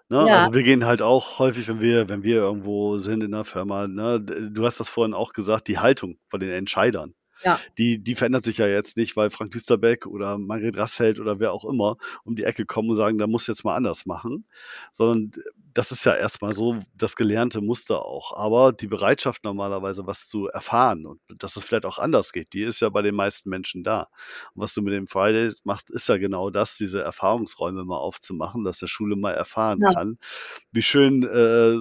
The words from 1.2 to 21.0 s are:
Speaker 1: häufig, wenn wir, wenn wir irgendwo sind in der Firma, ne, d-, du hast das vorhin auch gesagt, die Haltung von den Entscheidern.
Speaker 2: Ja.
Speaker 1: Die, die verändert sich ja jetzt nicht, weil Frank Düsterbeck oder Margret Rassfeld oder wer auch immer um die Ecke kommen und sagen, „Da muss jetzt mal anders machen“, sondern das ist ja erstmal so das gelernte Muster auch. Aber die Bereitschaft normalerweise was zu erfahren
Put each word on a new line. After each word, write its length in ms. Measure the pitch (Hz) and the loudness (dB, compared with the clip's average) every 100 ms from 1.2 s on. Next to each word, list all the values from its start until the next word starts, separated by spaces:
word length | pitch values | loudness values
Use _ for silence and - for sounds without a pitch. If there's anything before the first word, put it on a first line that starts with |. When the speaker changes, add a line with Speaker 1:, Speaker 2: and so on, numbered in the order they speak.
| - - | 2 0
Speaker 1:
häufig, 280 | 131 120 110 | 0 2 -4
wenn 140 | 110 | 0
wir, 280 | 113 117 104 | 4 4 2
wenn 140 | 101 | -2
wir 140 | 101 113 | 0 2
irgendwo 600 | 101 104 98 104 104 104 | 2 0 -2 -2 0 -2
sind 240 | 95 110 | -2 -4
in 80 | 107 | -4
der 120 | 107 | -6
Firma, 440 | 107 92 98 98 101 | -6 -6 -6 -4 -4
ne, 340 | 95 113 117 | -4 -2 -2
d-, 280 | 104 82 107 | -4 -8 -8
du 140 | 107 117 | -2 -2
hast 140 | - | -2
das 100 | 113 | -6
vorhin 240 | - 113 | -2 -2
auch 200 | 98 110 | 0 -6
gesagt, 340 | - 98 107 - | -4 -2 -2 0
die 120 | 98 | 2
Haltung 380 | 110 135 95 87 _ | 2 2 -2 -12 _
von 140 | 101 | -6
den 100 | 95 | -4
Entscheidern. 640 | 90 98 - 107 101 73 - _ _ | -4 -4 0 2 0 -6 -16 _ _
Speaker 2:
Ja. 160 | 185 170 - - | 0 0 -2 -2
Speaker 1:
Die, 260 | 117 113 | 0 0
die 120 | 107 120 | -2 -2
verändert 280 | 120 131 117 | 0 0 -2
sich 120 | 110 | 0
ja 80 | 104 | 2
jetzt 320 | 101 104 - | 2 -2 -4
nicht, 180 | 113 - | -2 0
weil 140 | 107 | 0
Frank 220 | - 104 | -2 -8
Düsterbeck 560 | 117 - 117 113 117 - | -8 0 4 4 2 -2
oder 320 | 101 101 101 | -8 -6 -4
Margret 360 | 98 110 110 98 | -6 -4 -4 -2
Rassfeld 440 | 110 - 117 110 | -4 2 2 2
oder 200 | 107 101 | -2 -2
wer 140 | 107 | -2
auch 120 | 95 - | -2 -4
immer 320 | 131 104 110 - - | 0 0 0 -8 -16
um 120 | - 113 | -8 -4
die 80 | 107 | -2
Ecke 200 | - 104 | -2 -4
kommen 240 | - 113 | -4 0
und 60 | 107 | 2
sagen, 240 | 107 110 | 2 2
„Da 80 | 104 | 0
muss 180 | 117 - | -2 -2
jetzt 180 | 110 | -4
mal 120 | 107 87 | -2 -2
anders 320 | 113 87 - | -2 -4 -8
machen“, 400 | 82 117 147 - - - - - | -8 -8 -10 -12 -20 -20 -18 -18
sondern 400 | - 113 113 107 - - - _ | 0 2 2 -2 -8 -16 -18 _
das 200 | - 117 | -4 -4
ist 120 | 123 | 0
ja 120 | 127 90 | 2 2
erstmal 400 | 104 - 101 101 | 0 -4 -6 -2
so 240 | 117 117 98 _ | -2 -2 -6 _
das 200 | 110 - | -4 0
gelernte 460 | 113 107 123 113 | 0 2 0 -2
Muster 420 | 104 123 - 90 | -2 -4 -2 -4
auch. 320 | - 69 - - | -4 -10 -12 -6
Aber 380 | 107 113 131 | 0 6 6
die 140 | 113 107 | 4 -4
Bereitschaft 560 | 98 98 143 - 117 | 0 2 2 0 -4
normalerweise 640 | 107 101 101 98 95 95 92 | -6 -4 -4 -4 -6 -6 -8
was 200 | 98 - | -10 -8
zu 200 | 107 98 | -6 -6
erfahren 580 | - - 120 127 90 | -8 -2 2 4 2